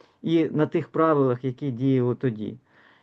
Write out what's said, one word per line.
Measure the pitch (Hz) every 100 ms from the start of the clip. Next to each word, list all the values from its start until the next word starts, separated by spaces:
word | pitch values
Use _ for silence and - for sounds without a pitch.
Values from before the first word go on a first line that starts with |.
| _ _
і | - 165 147
на | 147 151
тих | 170 -
правилах, | 156 160 147 135 123
які | 131 123 143
діяли | 117 135 131 123 117
тоді. | 127 107 104 110 _ _ _ _